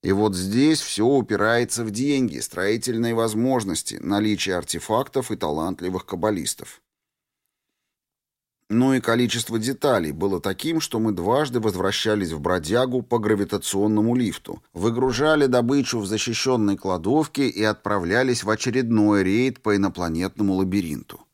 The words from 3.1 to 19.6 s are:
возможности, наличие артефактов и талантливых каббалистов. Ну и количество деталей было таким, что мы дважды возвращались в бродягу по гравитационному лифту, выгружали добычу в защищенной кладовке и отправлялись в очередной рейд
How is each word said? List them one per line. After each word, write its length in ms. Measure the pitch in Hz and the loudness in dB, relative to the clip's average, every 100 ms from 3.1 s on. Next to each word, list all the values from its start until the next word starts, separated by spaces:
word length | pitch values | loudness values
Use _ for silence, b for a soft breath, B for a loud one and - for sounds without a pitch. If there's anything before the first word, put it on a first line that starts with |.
возможности, 840 | 113 113 107 123 131 101 80 - - | 0 0 0 0 0 -2 -6 -6 -8
наличие 580 | - 101 107 101 - 90 | -2 0 2 0 -2 -4
артефактов 760 | 85 82 - 110 139 139 123 | -4 -8 -2 -2 0 -4 -4
и 60 | 107 | -4
талантливых 680 | 78 76 80 90 90 92 | -2 -2 -4 -4 -6 -6
каббалистов. 760 | - 92 107 98 69 - - - _ _ _ _ _ _ _ _ _ _ _ _ _ _ _ _ _ _ _ | -8 -4 -2 -2 -4 -8 -12 -20 _ _ _ _ _ _ _ _ _ _ _ _ _ _ _ _ _ _ _
Ну 200 | 110 131 | 2 2
и 60 | 131 | 2
количество 580 | 117 117 123 117 - 113 | 2 2 2 -2 -4 -4
деталей 540 | 113 135 147 113 78 | -2 0 2 2 0
было 280 | 73 98 92 | -2 -2 0
таким, 400 | 98 95 160 165 | -2 -4 -2 -2
что 180 | - 117 | -2 -2
мы 140 | 110 | -2
дважды 480 | 95 90 127 147 120 | 0 0 0 0 0
возвращались 720 | 110 90 95 - 113 107 87 | -2 0 -2 0 0 0 -2
в 80 | 78 | -2
бродягу 600 | 78 90 76 113 127 127 | 0 -2 0 0 0 -2
по 160 | 123 120 | -2 -2
гравитационному 960 | 107 107 101 101 - 98 107 107 110 | 2 0 0 -4 -4 0 2 2 2
лифту, 480 | 123 113 - - - _ | 2 0 -4 -12 -16 _
выгружали 720 | 85 104 117 131 120 151 156 | -2 -2 2 0 2 2 4
добычу 540 | 139 123 120 143 131 120 | 4 4 4 2 0 -2
в 80 | 98 | -2
защищенной 720 | 107 123 113 131 127 104 98 | -2 -2 -2 0 2 2 0
кладовке 680 | 95 90 85 143 151 - 135 | -2 -2 0 0 0 -2 -2
и 140 | - | 0
отправлялись 840 | 107 101 101 101 85 107 131 120 | -2 0 -2 -2 2 2 2 0
в 40 | - | 0
очередной 760 | 107 - 120 120 113 104 104 | -2 0 -2 2 4 4 4
рейд 360 | 95 104 131 127 | 4 2 0 -2